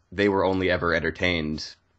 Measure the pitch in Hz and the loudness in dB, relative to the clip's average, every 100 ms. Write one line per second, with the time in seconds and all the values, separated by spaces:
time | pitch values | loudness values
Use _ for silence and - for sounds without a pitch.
0 | _ 90 101 98 92 95 92 90 87 82 | _ 0 2 2 2 2 0 0 0 0
1 | 82 - 90 87 76 78 - - _ | -2 -2 0 0 -2 -6 -8 -16 _